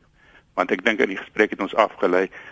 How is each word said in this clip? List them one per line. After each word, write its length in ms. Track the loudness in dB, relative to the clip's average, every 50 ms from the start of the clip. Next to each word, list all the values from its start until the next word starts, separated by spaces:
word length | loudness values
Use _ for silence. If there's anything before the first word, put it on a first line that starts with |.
| _ _ _ _ _ _ _ _ _ _ _
Want 160 | -2 -2 0
ek 140 | -2 -2 0
dink 160 | -2 0 0
in 80 | 0 -2
die 80 | -2
gesprek 340 | -6 -12 -4 0 2 2 2
het 100 | 0 -4
ons 140 | -6 -2 2
afgelei, 560 | 2 2 2 0 0 0 2 2 2 0 -2 -4 -10 -20 -20